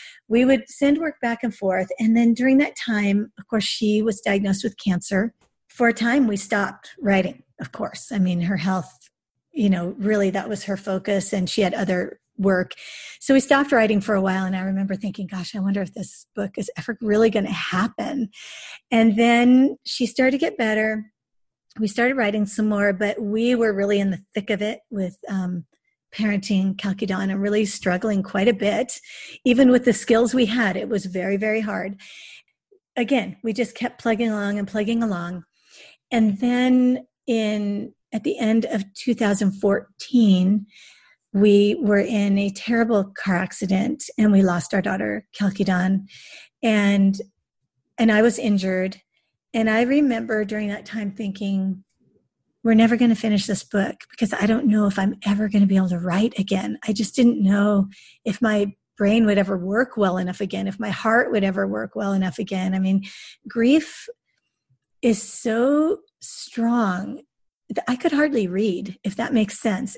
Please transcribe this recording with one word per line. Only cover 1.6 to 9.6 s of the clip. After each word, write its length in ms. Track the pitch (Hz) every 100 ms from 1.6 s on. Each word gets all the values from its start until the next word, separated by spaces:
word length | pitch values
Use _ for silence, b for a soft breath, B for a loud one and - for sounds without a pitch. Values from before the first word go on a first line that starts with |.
| 196 185 190 -
And 180 | 220 226
then 160 | 233
during 240 | 233 254 269
that 180 | 294 -
time, 560 | - 214 202 202 214 -
of 100 | -
course, 180 | 226 196
she 360 | - 214 214
was 200 | 220 214
diagnosed 420 | - 196 202 196
with 140 | 233 -
cancer. 580 | - 180 - 196 226 - _ _ _
For 220 | - 233
a 40 |
time, 340 | 233 233 269 240
we 100 | 202
stopped 540 | - 208 202 - - -
writing, 440 | 262 196 175 - _ -
of 140 | -
course. 380 | - - - -
I 80 | 220
mean, 220 | 185 175
her 160 | 175 190
health, 520 | 165 190 - - _ _ _ _ _
you 180 | 330